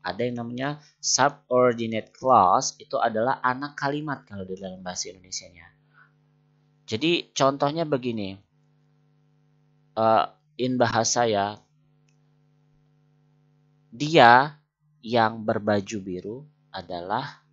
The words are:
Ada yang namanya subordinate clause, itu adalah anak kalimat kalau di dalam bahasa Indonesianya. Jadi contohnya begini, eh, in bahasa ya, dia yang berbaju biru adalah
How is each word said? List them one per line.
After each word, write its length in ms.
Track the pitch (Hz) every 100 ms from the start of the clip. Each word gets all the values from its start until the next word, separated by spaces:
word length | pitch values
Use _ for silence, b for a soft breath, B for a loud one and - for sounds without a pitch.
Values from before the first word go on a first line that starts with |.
Ada 240 | 92 95 120
yang 160 | 120
namanya 400 | 117 123 139 147 b b
subordinate 1120 | - - 135 139 _ 127 123 117 117 110 -
clause, 640 | _ 127 120 90 110 - -
itu 240 | - -
adalah 400 | 117 110 120 -
anak 400 | 127 127 143 -
kalimat 480 | 143 147 151 131 _
kalau 160 | 101
di 160 | 95 95
dalam 240 | 95 92
bahasa 320 | 92 90 98 92
Indonesianya. 480 | 92 92 90 87 85 _ _ b b _ _ _ _ _ _ _
Jadi 480 | - 110 156 170 -
contohnya 560 | - 135 139 143 160 160
begini, 480 | 135 123 113 98 98 _ _ _ _ _ _ _ _ _ _ _ _ _ _ _ -
eh, 320 | 113 110 - _ _ -
in 180 | 127 127
bahasa 480 | 117 113 113 120 120
ya, 320 | 101 101 107 _ _ _ _ _ _ _ _ _ _ _ _ _ _ _ _ _ _ _ _ _ _ _
dia 680 | 117 147 160 117 123 147 - _ _ _ _
yang 400 | 110 117 110 113 110
berbaju 520 | 110 104 104 98 110
biru 360 | 95 90 95 123 151 _ _
adalah 720 | 98 90 87 90 113 139 - _